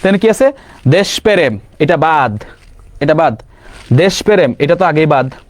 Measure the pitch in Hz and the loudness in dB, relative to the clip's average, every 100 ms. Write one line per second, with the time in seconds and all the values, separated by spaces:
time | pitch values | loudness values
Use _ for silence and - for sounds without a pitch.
0 | 190 196 220 220 269 277 - - - 160 | 0 0 0 2 0 -2 -20 -6 0 0
1 | 202 - - 202 147 104 - - 147 165 | 0 -2 0 0 0 -4 -14 -6 -2 0
2 | 156 156 123 104 - - - - - - | 0 0 -2 -4 -12 -20 -20 -20 -20 -8
3 | 143 156 160 113 - - - - - 123 | -2 0 0 -2 -14 -20 -20 -20 -2 0
4 | 185 185 - 208 151 120 143 170 180 151 | 2 0 0 2 0 -2 -2 0 0 0
5 | 156 143 131 - - | 0 0 -2 -8 -20